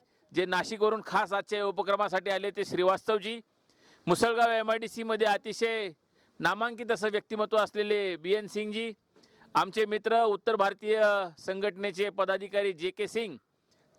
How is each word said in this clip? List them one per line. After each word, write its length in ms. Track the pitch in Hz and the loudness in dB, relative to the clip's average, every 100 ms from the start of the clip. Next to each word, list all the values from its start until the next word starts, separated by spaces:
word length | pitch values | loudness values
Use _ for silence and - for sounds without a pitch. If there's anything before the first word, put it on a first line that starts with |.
| _ _ _ | _ _ _
जे 120 | 151 180 | -4 0
नाशिकवरून 560 | 185 - 220 214 220 - | 0 -2 0 0 0 0
खास 260 | 185 196 | 0 0
आजच्या 260 | 202 190 208 | -2 -2 -2
या 80 | 202 | -2
उपक्रमासाठी 640 | 185 185 202 202 190 190 | -2 0 0 0 -2 -2
आले 200 | 190 202 | -2 -4
ते 140 | 202 | -6
श्रीवास्तवजी, 760 | 190 180 185 190 - 214 196 233 - _ _ _ _ _ - | -4 0 2 2 0 -2 -2 -10 -14 _ _ _ _ _ 0
मुसळगाव 440 | 170 233 233 233 | 2 4 4 4
एमआयडीसी 520 | 226 220 220 226 233 | 4 0 -2 -4 -6
मध्ये 240 | 226 220 214 | -2 2 2
अतिशय 600 | 202 220 196 226 220 196 151 _ _ _ - | 2 -2 -2 -2 -2 -6 -10 _ _ _ -2
नामांकित 500 | 160 196 233 226 233 | 0 0 -2 -4 -2
असं 180 | 214 214 | 0 0
व्यक्तिमत्व 460 | 208 - 214 214 220 | -2 -2 -2 2 2
असलेले 600 | 202 208 208 208 196 165 | 2 0 0 0 0 -4
बीएन 300 | 170 208 208 | 0 -2 -2
सिंगजी, 460 | 208 214 214 226 208 _ _ _ _ _ | -6 -4 -4 -6 -8 _ _ _ _ _
आमचे 300 | 156 180 214 214 | 0 0 0 0
मित्र 360 | 214 220 226 | 0 2 4
उत्तर 320 | 233 196 - 220 | 4 2 0 2
भारतीय 440 | 196 196 214 220 208 202 180 156 | 2 0 0 4 4 4 -2 -8
संघटनेचे 720 | - 190 208 185 202 175 202 | -8 -4 -4 -2 -4 -2 -4
पदाधिकारी 640 | 196 190 190 196 202 202 | 0 0 0 -2 -2 -2
जेके 360 | 165 180 190 202 | -2 -6 -4 -4
सिंग, 280 | 220 220 127 _ _ _ _ _ | -4 -6 -8 _ _ _ _ _